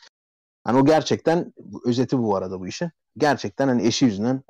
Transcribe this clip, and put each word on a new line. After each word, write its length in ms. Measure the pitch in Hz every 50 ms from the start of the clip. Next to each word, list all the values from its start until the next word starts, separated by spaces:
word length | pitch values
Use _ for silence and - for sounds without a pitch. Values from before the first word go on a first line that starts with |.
| - _ _ _ _ _ _ _ _ _ _ _ -
Hani 140 | 107 117 135
o 60 | 135
gerçekten, 640 | 147 156 156 - - 113 98 - 165 165 175 - - - - - - 101 - -
özeti 340 | 123 120 127 127 - 143 131
bu 180 | 117 107 98
arada 240 | 95 92 92 95 92
bu 80 | 92 90
işin. 220 | - - 175 165 - _ _ _ _ -
Gerçekten 500 | 151 147 135 - - 98 - - 135 139
hani 180 | 123 120 92
eşi 180 | 117 113 - 143
yüzünden 380 | 120 98 95 107 123 135 131 -